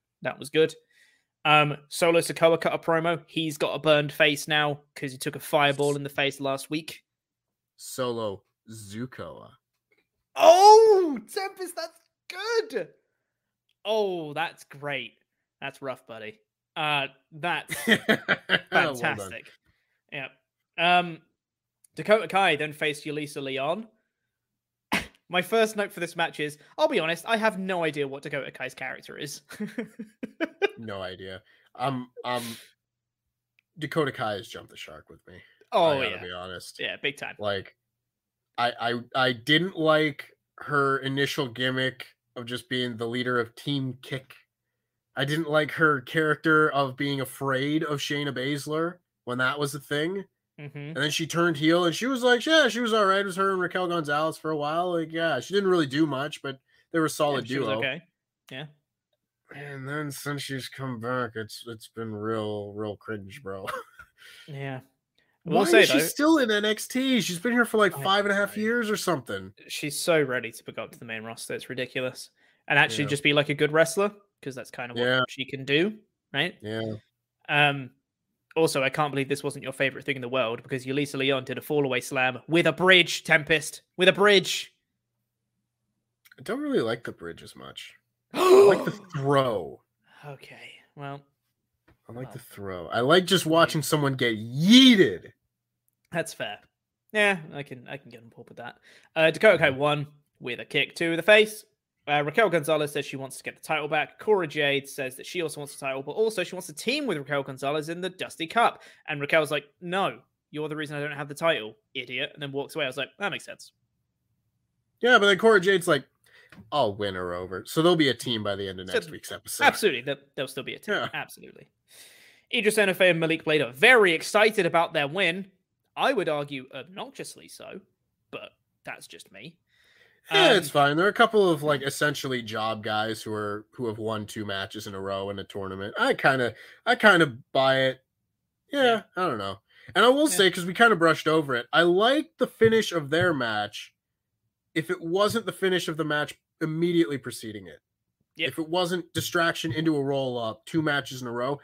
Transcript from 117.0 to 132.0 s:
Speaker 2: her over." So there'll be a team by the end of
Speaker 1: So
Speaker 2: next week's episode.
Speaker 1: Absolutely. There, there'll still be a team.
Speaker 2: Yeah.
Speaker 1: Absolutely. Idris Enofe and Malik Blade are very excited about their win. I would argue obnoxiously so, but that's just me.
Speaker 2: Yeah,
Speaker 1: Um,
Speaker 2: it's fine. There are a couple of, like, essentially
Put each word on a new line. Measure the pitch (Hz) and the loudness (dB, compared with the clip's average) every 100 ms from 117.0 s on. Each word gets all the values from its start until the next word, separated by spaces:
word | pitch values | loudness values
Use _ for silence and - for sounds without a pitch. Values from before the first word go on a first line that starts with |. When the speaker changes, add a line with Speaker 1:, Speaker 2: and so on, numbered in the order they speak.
| 101 | -4
Speaker 2:
her | 92 90 | -4 -6
over." | 87 92 92 - | -6 -8 -10 -6
So | 160 | 0
there'll | 170 170 | 2 4
be | 143 | 2
a | |
team | 113 131 113 | 0 -4 -4
by | 104 98 | -4 -6
the | 98 | -6
end | 92 | -8
of | 92 | -6
Speaker 1:
So | |
Speaker 2:
next | 110 165 | -6 -6
week's | 87 - | -12 -14
episode. | - - - | -16 -12 2
Speaker 1:
Absolutely. | 285 - 214 123 | 2 4 0 -2
There, | 131 139 _ | -4 -10 _
there'll | - 131 | -10 -8
still | - | -8
be | - | -10
a | - | -12
team. | - | -6
Speaker 2:
Yeah. | 190 120 | -6 -6
Speaker 1:
Absolutely. | 151 127 - - - - _ _ - - - - _ _ | -8 -12 -16 -20 -20 -20 _ _ -20 -20 -20 -20 _ _
Idris | 247 208 214 | -2 2 2
Enofe | 196 180 185 | 2 4 4
and | 165 | 4
Malik | 160 160 | 0 -2
Blade | 156 151 | 0 0
are | 120 | 0
very | 127 220 254 190 | 4 6 8 6
excited | 160 - 208 226 214 170 | 4 0 4 4 4 2
about | 170 170 | 2 0
their | 160 139 | 0 -2
win. | 175 180 185 190 _ _ _ _ 143 | 0 -2 -2 -8 _ _ _ _ -2
I | 208 | 0
would | 269 165 | 0 -2
argue | 147 147 139 127 | -2 -4 -10 -12
obnoxiously | 135 127 185 247 - 160 - - | -16 -14 -14 -14 -14 -16 -16 -20
so, | - - - - _ _ _ _ | -20 -18 -18 -20 _ _ _ _
but | - 104 _ _ _ | -18 -16 _ _ _
that's | - 120 - | -18 -16 -18
just | 82 - | -20 -20
me. | 95 139 - _ _ _ _ _ _ - | -20 -20 -20 _ _ _ _ _ _ -2
Speaker 2:
Yeah, | 165 339 | 4 6
Speaker 1:
Um, | 208 | 4
Speaker 2:
it's | 143 | 2
fine. | 147 143 151 | 2 4 4
There | 196 | 0
are | |
a | |
couple | 202 220 214 190 | 4 4 6 4
of, | 156 | 2
like, | 151 143 | 0 -2
essentially | 135 - | -2 -2